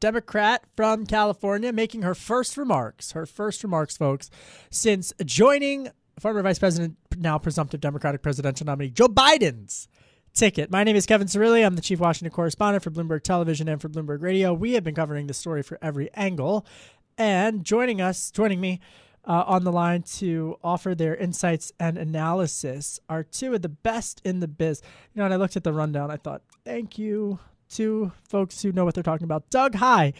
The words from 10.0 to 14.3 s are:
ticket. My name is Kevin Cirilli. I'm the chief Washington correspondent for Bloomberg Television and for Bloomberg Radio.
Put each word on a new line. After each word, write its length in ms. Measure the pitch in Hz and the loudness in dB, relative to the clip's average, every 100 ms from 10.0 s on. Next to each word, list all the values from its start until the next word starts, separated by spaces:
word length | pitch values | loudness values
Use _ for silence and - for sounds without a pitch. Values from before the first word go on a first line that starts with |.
| _ _ _ | _ _ _
ticket. 360 | - 180 - 151 | 2 2 2 -2
My 140 | 185 | 2
name 140 | 214 208 | 4 4
is 80 | - | 6
Kevin 220 | 196 196 | 4 4
Cirilli. 380 | 196 226 233 208 | 2 4 6 4
I'm 100 | 175 | 2
the 60 | |
chief 180 | - 180 | -2 0
Washington 340 | 170 160 165 - | 2 0 -4 -2
correspondent 480 | 165 - 208 202 | -2 0 2 0
for 80 | 175 | -2
Bloomberg 320 | 160 165 156 | -6 -4 -4
Television 460 | - 180 165 156 160 | 0 0 0 -2 -2
and 100 | 151 | -4
for 80 | 160 | -6
Bloomberg 340 | 156 151 147 | -8 -6 -4
Radio. 320 | 180 | 0